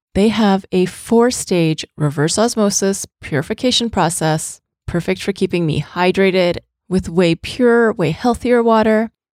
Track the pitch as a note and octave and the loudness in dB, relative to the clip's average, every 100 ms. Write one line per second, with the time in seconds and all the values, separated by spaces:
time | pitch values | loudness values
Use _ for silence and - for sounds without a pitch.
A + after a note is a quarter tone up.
0 | _ F#3 A3 G#3+ G#3 F#3+ - F#3 F3+ - | _ 0 2 2 2 2 0 -2 -2 -4
1 | - A#3 A#3+ B3 - F3+ D#3+ D#3+ - - | 0 2 2 0 -2 0 0 -2 -8 -4
2 | D3 D3 D#3+ - A#3+ A#3 G3+ - G3 G3 | -4 0 0 0 0 0 0 0 -2 -4
3 | - _ - C#3 D#3 A3 B3 - A#3 G#3+ | -8 _ -6 -4 -4 -4 -2 -2 -2 0
4 | E3 - D#3+ D#3 - - _ _ - F3 | 0 0 0 -2 -4 -14 _ _ -6 -4
5 | E3+ F#3 - G3 F#3 F3+ E3 - - F3+ | -2 -4 -4 -2 -2 0 0 -2 -4 -2
6 | F3+ F#3 F#3+ F#3 F3 E3 - _ - F#3 | 0 2 2 2 0 -2 -10 _ -4 -4
7 | F3+ E3 E3+ E3 - - A#3+ A#3 A3+ A3+ | -2 2 2 0 -4 0 2 4 2 0
8 | D3+ E3 B3 A#3 A#3+ A#3+ A#3 A3 G#3+ A3 | -2 0 -2 0 2 2 4 2 4 2
9 | A3+ - _ | -2 -8 _